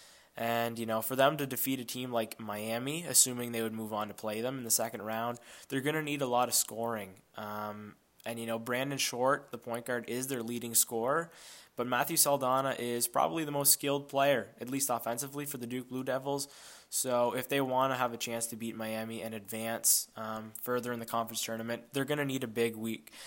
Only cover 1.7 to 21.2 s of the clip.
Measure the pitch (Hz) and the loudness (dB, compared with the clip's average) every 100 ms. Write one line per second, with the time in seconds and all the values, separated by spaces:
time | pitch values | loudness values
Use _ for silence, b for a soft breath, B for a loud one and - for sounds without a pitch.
1.7 | 131 117 127 127 120 110 - 107 104 110 | -2 -4 -6 -2 0 -2 -6 -6 -4 -2
2.7 | 117 135 160 156 123 131 123 120 117 113 | -2 -2 -4 2 4 4 2 -2 -2 -2
3.7 | 110 110 107 104 98 110 107 123 135 117 | -2 -4 -2 -4 -4 -4 -2 -2 -2 0
4.7 | - 117 110 107 113 120 120 B B B | 2 0 -4 -4 -2 -2 -4 B B B
5.7 | 135 143 156 147 143 127 120 120 - - | -2 0 0 0 -2 2 4 4 2 0
6.7 | 107 117 110 95 92 _ - 107 107 104 | -2 -2 -2 -6 -12 _ -10 -6 -4 -6
7.7 | 104 104 - _ _ 110 117 113 113 117 | -6 -12 -18 _ _ -8 -6 -4 -4 -2
8.7 | 123 139 139 - 123 131 143 - 117 120 | -2 0 0 0 2 4 2 0 -10 -6
9.7 | 117 123 123 - 123 131 127 113 120 117 | -6 -2 -2 -2 -4 -2 -4 -4 -4 0
10.7 | 113 - 117 123 156 170 B B B B | 2 2 0 0 0 -2 B B B B
11.7 | - 123 123 147 165 147 139 127 135 135 | -4 0 2 2 4 4 4 4 4 2
12.7 | 123 120 120 - 135 160 165 147 143 139 | 0 0 0 2 4 4 2 0 2 4
13.7 | - 143 143 143 139 143 123 - - 120 | 4 4 0 0 4 6 4 0 -8 -4
14.7 | 135 139 117 117 120 139 143 143 127 120 | -2 0 0 0 -4 -4 -6 -6 -6 -4
15.7 | 127 123 127 135 131 139 139 143 B B | -6 -4 -6 -2 -2 0 -2 -2 B B
16.7 | B B - 131 123 120 127 123 139 131 | B B -2 2 4 4 2 0 2 4
17.7 | 127 135 127 123 117 120 117 - 110 117 | 4 4 4 0 0 -4 -2 -4 -4 -6
18.7 | 110 110 110 110 113 113 110 101 110 113 | -4 -4 -2 -4 -4 -6 -8 -6 -4 -2
19.7 | 117 - - - 110 110 110 110 - 127 | 0 4 2 0 -8 -6 -6 -8 -8 -2
20.7 | 123 120 117 117 117 | -2 -2 -6 -2 -2